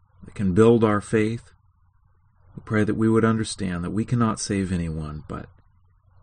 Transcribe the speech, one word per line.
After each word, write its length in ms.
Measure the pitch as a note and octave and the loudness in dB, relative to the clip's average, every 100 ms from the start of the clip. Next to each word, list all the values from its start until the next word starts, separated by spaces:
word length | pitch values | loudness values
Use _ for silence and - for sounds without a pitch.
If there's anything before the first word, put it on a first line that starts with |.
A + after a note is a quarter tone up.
| _ _ - | _ _ -16
that 80 | |
can 180 | - G2 | -4 0
build 320 | F2+ A2 A#2 | 6 6 6
our 160 | A2 G#2 | 4 0
faith. 540 | - A2+ G#2+ A#2 - _ _ _ _ _ _ _ _ _ _ | 0 0 0 -4 -12 _ _ _ _ _ _ _ _ _ _
We 80 | - - | -18 -4
pray 180 | A2 | 0
that 120 | G#2 G#2 | 0 2
we 120 | A2 | 2
would 160 | A2 | 4
understand 580 | A2 A2 A2 - G2 F2 | 4 2 -2 -6 -6 -6
that 100 | F2 | -6
we 120 | F#2 | -4
cannot 360 | A2+ A#2+ A2+ G#2+ | -2 0 0 -2
save 300 | - G2+ F#2 | -4 -2 -2
anyone, 520 | F#2 E2 D#2+ D2+ D2+ - | -2 -4 -6 -8 -10 -12
but 220 | - - - _ _ _ _ _ _ | -12 -14 -20 _ _ _ _ _ _